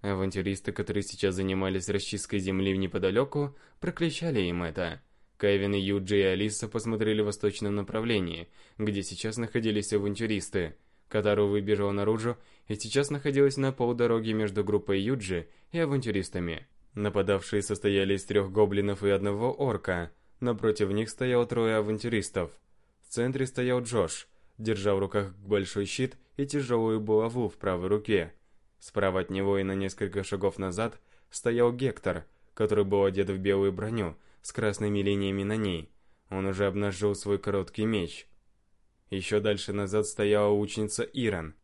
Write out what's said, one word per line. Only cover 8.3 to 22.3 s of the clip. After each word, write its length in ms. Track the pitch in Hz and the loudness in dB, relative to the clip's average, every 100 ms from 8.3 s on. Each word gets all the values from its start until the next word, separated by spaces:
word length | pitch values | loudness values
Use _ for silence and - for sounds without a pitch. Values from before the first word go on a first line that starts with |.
| 82 85 - - - | -6 -12 -20 -20 -4
где 240 | 107 101 | -2 -2
сейчас 360 | 92 90 110 110 | -4 -6 -6 -4
находились 560 | 113 120 110 107 101 | -4 -2 0 0 2
авантюристы. 840 | 104 101 101 113 104 - 101 82 - _ _ _ | 0 0 -2 -2 -2 -2 -4 -4 -8 _ _ _
Катару 400 | 107 104 104 104 | 0 2 4 4
выбежала 440 | 101 98 104 101 | 2 2 2 2
наружу 460 | 101 101 110 113 120 - - _ | 0 0 0 0 -6 -12 -20 _
и 80 | 107 | -8
сейчас 360 | 110 127 143 | -2 -2 0
находилась 440 | 147 143 135 139 139 | -2 -2 4 4 4
на 160 | 135 | -2
полдороге 640 | 135 120 120 120 117 113 | 0 0 2 2 2 0
между 320 | 110 107 98 98 | 0 0 0 0
группой 340 | 104 - 98 | 0 2 0
Юджи 480 | 101 131 95 90 80 - - | 0 -2 -2 -4 -6 -18 -10
и 80 | 170 | -2
авантюристами. 880 | 165 139 123 98 90 92 87 80 - - - - | 0 0 0 -2 -2 -4 -4 -6 -12 -20 -16 -4
Нападавшие 680 | 104 98 98 98 - 104 | -2 0 2 0 0 -2
состояли 540 | 98 101 104 98 95 98 | -2 -2 2 2 2 0
из 100 | - | 2
трех 260 | 104 98 | 0 2
гоблинов 520 | 98 104 101 101 98 | 4 4 4 0 0
и 60 | 101 | 2
одного 440 | 98 101 101 120 | 2 0 -2 -2
орка. 580 | 127 139 104 - 90 85 - _ - | -2 -2 -2 -2 -4 -4 -12 _ -6
Напротив 480 | 123 110 110 107 101 | -4 0 0 2 2
них 200 | 101 113 | 0 -2
стояло 360 | - 127 123 120 | -2 2 2 2
трое 320 | 117 113 110 | 2 2 2
авантюристов. 720 | 107 107 120 113 98 | 0 -2 0 -2 0